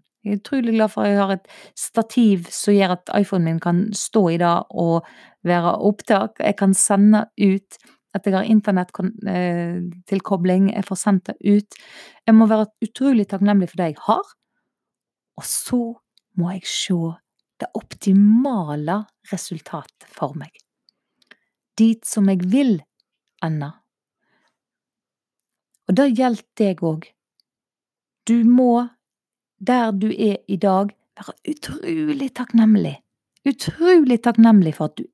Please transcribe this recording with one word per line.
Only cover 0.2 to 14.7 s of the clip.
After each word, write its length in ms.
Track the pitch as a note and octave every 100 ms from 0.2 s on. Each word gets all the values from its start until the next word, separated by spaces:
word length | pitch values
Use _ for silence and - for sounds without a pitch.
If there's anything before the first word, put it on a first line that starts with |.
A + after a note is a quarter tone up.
Jeg 80 | G3+
er 80 | G3+
utrolig 360 | - C4+ A#3 A3
glad 160 | G#3+
for 100 | -
at 80 | G#3
jeg 80 | G3+
har 140 | G3
et 140 | F#3 _ - - -
stativ 680 | - - A3+ - A3 F#3+ E3+
som 220 | - - G3+
gjør 180 | F#3+
at 160 | F3+ - G#3
iPhonen 300 | F#3+ F#3+ E3
min 100 | E3
kan 160 | F3 E3+ G#3+ G3+
stå 240 | - A3 F3+
i 80 | E3+
det 100 | F3 E3+ -
og 380 | - E3+ E3 - - - _
være 300 | F3 F3 E3+ - G3+
opptak. 500 | G#3 - G3+ A3 -
Jeg 160 | - G3+
kan 140 | G3 F#3+
sende 460 | - G3+ G#3 G#3+ G#3 -
ut 380 | G3+ F#3+ _ - _ _ _
at 140 | F#3+ G3+
jeg 80 | F#3+
har 100 | A3
internett 460 | G#3+ G3+ F#3 F3+
kon-, 220 | - F3+ A3 F#3+
eh, 560 | F3+ F3+ F3 E3+ F3 F3 F3 -
tilkobling. 640 | G3 - F#3+ F3+ F#3 F#3+
Jeg 160 | - G3
får 140 | F#3+
sendt 320 | G#3+ F#3+ -
det 40 | -
ut. 320 | G#3 G#3 - - - - - _ -
Jeg 60 | A3
må 80 | A3
være 240 | A3 G#3+ -
utrolig 420 | A3 - C#4 A#3+ G3
takknemlig 400 | F#3+ G3+ G3+ F3
for 100 | -
det 80 | E3+
jeg 120 | C#3+ -
har. 200 | C#4+ - _ _ _ _